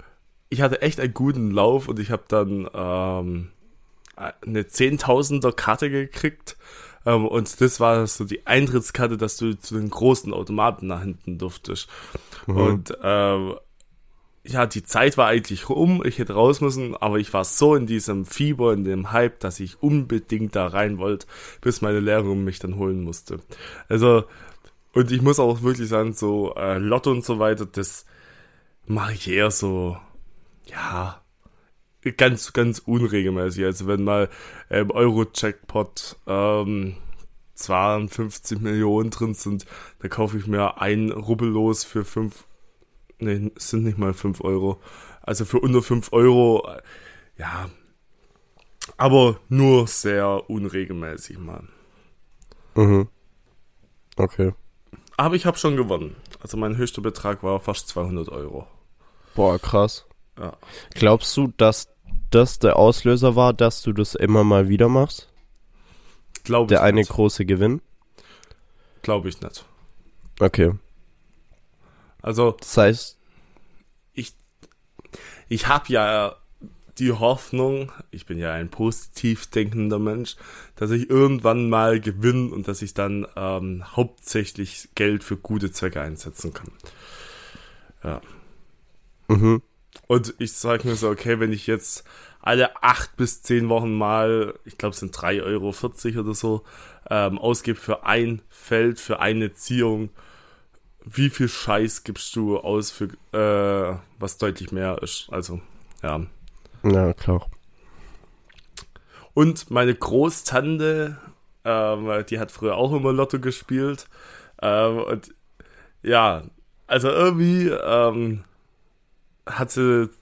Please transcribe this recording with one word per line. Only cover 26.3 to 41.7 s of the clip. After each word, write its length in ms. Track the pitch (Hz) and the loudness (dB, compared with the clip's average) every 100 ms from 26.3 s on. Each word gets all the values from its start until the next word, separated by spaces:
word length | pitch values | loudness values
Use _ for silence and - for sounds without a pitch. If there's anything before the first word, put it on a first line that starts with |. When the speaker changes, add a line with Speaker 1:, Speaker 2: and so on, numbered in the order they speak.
| 104 98 - | -2 -4 -4
Speaker 1:
äh, 200 | 95 95 | -4 -2
Lotto 340 | 104 123 139 | 0 0 0
und 140 | 123 | -2
so 140 | 120 113 | -2 0
weiter, 260 | 110 110 | 0 0
das 400 | 101 - 95 - - - - - _ _ _ _ - | -4 -6 -6 -8 -14 -20 -20 -20 _ _ _ _ -6
mach 240 | 107 101 | -4 -4
ich 160 | 104 - | -8 -4
eher 220 | 92 107 | 0 2
so, 460 | 104 101 92 90 87 - - - - - _ - | 2 -2 -2 -4 -6 -12 -20 -20 -20 -20 _ -18
ja, 560 | - - 90 92 - _ _ _ _ _ _ _ _ - 120 | -12 -8 -6 -8 -10 _ _ _ _ _ _ _ _ -6 2
ganz, 340 | 127 120 - | 2 2 -2
ganz 280 | - 120 113 | 0 0 0
unregelmäßig. 840 | - 120 120 101 95 92 92 90 | -2 0 2 0 0 0 -2 -2
Also 220 | 95 95 95 | -2 -2 -2
wenn 180 | 101 | -2
mal, 240 | 101 104 98 - - - - | 0 0 0 -4 -20 -20 -4
ähm, 220 | 101 101 | -2 0
Euro-Jackpot, 1300 | 107 120 110 110 - 110 101 - 110 104 - - - - | 2 2 2 -2 -2 -4 -6 -6 -4 -4 -8 -16 -14 -6
ähm, 720 | 98 101 107 101 104 95 92 - - - - _ | -2 0 0 -2 -4 -6 -8 -10 -10 -12 -20 _
zweiundfünfzig 1080 | - - 92 101 107 104 - 110 - - 107 | -12 -2 0 2 0 -4 -6 -8 -8 -8 -6
Millionen 480 | 110 107 107 104 110 | -2 0 2 2 0
drin 240 | - 110 | -4 -6
sind, 320 | 104 - 101 - - - - | -4 -6 -8 -8 -20 -20 -14
dann 100 | 95 | -8
kaufe 260 | - 107 107 | -4 -4 -4
ich 100 | 101 | -4
mir 360 | 104 101 - | 0 0 -2
ein 280 | 95 107 110 | -2 0 -2
Rubbellos 720 | 101 107 113 117 107 110 | -4 -4 -2 0 0 0